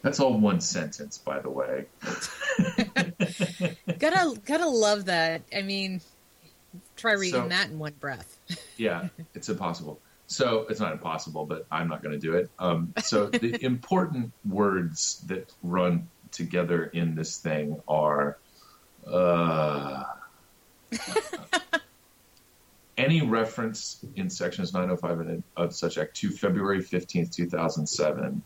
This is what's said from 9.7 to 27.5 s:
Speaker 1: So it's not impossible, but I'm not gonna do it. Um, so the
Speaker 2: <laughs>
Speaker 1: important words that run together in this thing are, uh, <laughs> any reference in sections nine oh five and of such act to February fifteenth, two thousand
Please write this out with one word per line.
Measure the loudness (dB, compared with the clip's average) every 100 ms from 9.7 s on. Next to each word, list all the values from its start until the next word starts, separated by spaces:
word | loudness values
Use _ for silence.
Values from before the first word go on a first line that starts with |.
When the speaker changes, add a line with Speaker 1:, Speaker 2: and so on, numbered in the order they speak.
| -4 -8 -14 _ _ -10
Speaker 1:
So | 2 4 2 0
it's | -2
not | -2
impossible, | -2 -6 -6 -6 -8 -6
but | -6 -4
I'm | -2 -2
not | -4
gonna | -6 -4
do | 0
it. | 0 0 -2
Um, | 0 2 0 -2
so | 0 2 2
the | 2 0 0
Speaker 2:
<laughs> |
Speaker 1:
important | 0 -2 2 2 2 -2 -4 -6 -2
words | 2 2 2 -2 -2 -4 -4 -6
that | -8 -8 -10
run | -2 2 4 2 -2 _ -18
together | -8 -2 0 2 0 0
in | 0 0
this | 0 -6 -6
thing | -2 -2 -2 -6 0
are, | 2 4 4 0 -4 _ _ -20 -20 _ _ -2
uh, | 4 4 6 4 4 2 0 -4 -6 -8 -12 -16 _ _ _ _ _ _
<laughs> | -10 -2 -2 -2 -10 -2 -2 0 -4 -4 _ _ _ _ _ _ _ _ _ _ 0
any | 4 6
reference | 6 2 2 -2 -4 -4 -10 -12 -10 -4
in | -4
sections | -2 -4 -2 -2
nine | 0 0
oh | 0
five | 0 -2
and | -2 -6 -6 -2
of | -2
such | 0 -2 -2
act | -4 -2
to | -4
February | 0 0 2 2 0
fifteenth, | 0 -4 0 -2 0
two | -2
thousand | -2